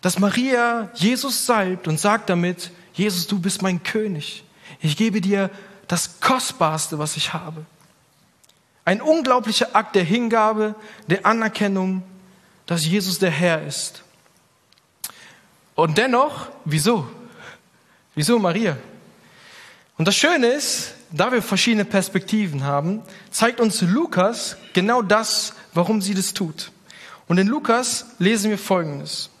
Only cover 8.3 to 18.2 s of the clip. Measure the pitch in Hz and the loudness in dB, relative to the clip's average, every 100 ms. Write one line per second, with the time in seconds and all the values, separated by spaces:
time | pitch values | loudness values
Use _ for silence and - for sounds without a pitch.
8.3 | _ _ _ _ _ - 196 294 320 254 | _ _ _ _ _ -2 0 2 2 4
9.3 | 254 220 214 226 208 220 202 170 220 233 | 2 2 -2 2 0 2 0 2 0 2
10.3 | 226 214 220 214 214 - - - 180 202 | 2 2 2 -2 -4 -16 -20 -2 2 2
11.3 | 226 220 - 208 196 185 190 185 - - | 2 0 0 0 0 0 -2 -6 -20 -20
12.3 | - _ _ - 170 156 196 185 180 190 | -20 _ _ -6 -2 0 0 0 0 0
13.3 | 151 175 160 151 143 - - - _ _ | 2 2 0 -4 -8 -10 -12 -20 _ _
14.3 | _ _ _ _ _ _ _ - - - | _ _ _ _ _ _ _ -18 -16 -20
15.3 | - _ _ _ - 165 160 254 240 294 | -20 _ _ _ 0 2 2 2 2 2
16.3 | 285 - - 165 151 156 233 131 - - | -2 -14 -12 -4 0 2 0 -2 -12 -20
17.3 | - - - _ _ _ _ _ - | -20 -20 -20 _ _ _ _ _ -4